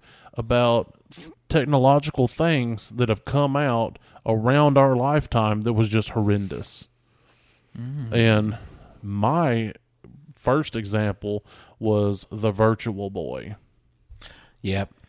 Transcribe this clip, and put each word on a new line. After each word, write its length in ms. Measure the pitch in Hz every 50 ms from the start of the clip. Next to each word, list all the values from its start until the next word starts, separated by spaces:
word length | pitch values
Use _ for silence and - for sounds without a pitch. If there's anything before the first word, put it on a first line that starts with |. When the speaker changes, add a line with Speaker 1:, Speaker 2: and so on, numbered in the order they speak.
| - - - - _ - -
Speaker 1:
about 600 | - 113 113 123 120 123 120 120 117 - - - _ _ _ -
th-, 160 | - - - - _ _ _
technological 800 | - 160 127 147 147 135 127 135 143 147 143 151 - - 127 120
things 600 | - - 160 170 160 139 123 117 117 107 - - -
that 120 | 120 123 113
have 160 | 110 - -
come 300 | - 127 143 143 139 135
out 420 | 143 147 139 120 117 113 - - - _ _ _ - _
around 540 | 117 113 110 110 123 135 147 151 147 139 139
our 180 | 135 135 131
lifetime 680 | 123 123 139 147 151 135 - - 117 110 107 107 107 104
that 100 | 117 117
was 140 | 107 113 104
just 220 | 104 110 104 -
horrendous. 760 | - 117 104 104 101 101 101 92 71 58 - - - - - - _ _ _ _ _ _ _ _ _ _ _ _ _ _ _ _ _ 117
Speaker 2:
Mm. 340 | 120 127 139 147 131 113 113
Speaker 1:
And 440 | 120 113 113 110 107 107 107 107 - - - - - - - - - -
my 680 | 101 101 101 101 117 147 170 170 143 117 113 113 107 - - _ _ _ _ - 60 - 139 143 - 143
first 420 | _ - 123 131 151 151 - -
example 680 | 113 107 98 104 107 107 104 98 - - 104 104 101 - - - - - _ _ _
was 480 | 113 107 107 104 104 101 101 95 - -
the 200 | - 107 104 110
Virtual 600 | 98 98 110 110 113 - - 117 104 98 101 95
Boy. 460 | 101 95 80 62 62 65 58 67 104 - _ _ _ _ _ _ _ _ _ _ - - - - - - - _ _ _ -
Speaker 3:
Yep. 280 | 101 95 98 98 - _ _ _